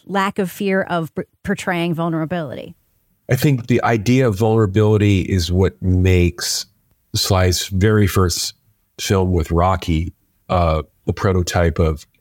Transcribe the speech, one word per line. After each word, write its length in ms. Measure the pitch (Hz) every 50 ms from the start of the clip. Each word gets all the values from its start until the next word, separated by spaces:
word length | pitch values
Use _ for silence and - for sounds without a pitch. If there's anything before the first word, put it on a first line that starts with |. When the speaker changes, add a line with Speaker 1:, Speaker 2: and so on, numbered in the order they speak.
| _
Speaker 1:
lack 340 | - 180 196 190 202 - -
of 100 | 196 175
fear 320 | - - 208 196 190 190 196
of 300 | - 175 170 165 147 -
p-, 100 | - 160 - _ _ -
portraying 500 | - 202 175 - - 180 170 170 175 165
vulnerability? 840 | 156 170 170 160 160 160 147 180 175 160 131 113 - - - - _ _ _ _ _ _ _ _ _ _ -
Speaker 2:
I 60 | 123
think 320 | 131 - 156 139 120 110 -
the 160 | 123 113 -
idea 440 | - 117 113 98 117 123 131 135 120
of 80 | 104
vulnerability 880 | 95 113 110 110 113 110 98 92 110 107 107 110 104 104 104 101 95
is 300 | 80 - - 92 82 80
what 280 | 87 90 95 90 - _
makes 840 | - 92 92 92 92 92 92 90 87 85 - - - - - - - - _ _ _ _ _ _ _ _ -
Sly's 520 | 110 - - 101 92 92 90 87 - - -
very 400 | 98 92 92 110 107 107 104 92
first 480 | - 101 92 87 - - - - - _ _ _ _ _ _ _ _ -
film 320 | - - 107 95 92 92
with 200 | 90 87 78 -
Rocky, 600 | 82 82 87 92 95 90 - - 82 78 85 85 - _ _ _ _ _ _ -
uh, 320 | 92 90 87 82 78 78 73 - _ _ _
the 80 | - 87
prototype 640 | - - 104 92 92 87 - - 92 87 82 80 -
of, 260 | 85 80 80 78 - - _ _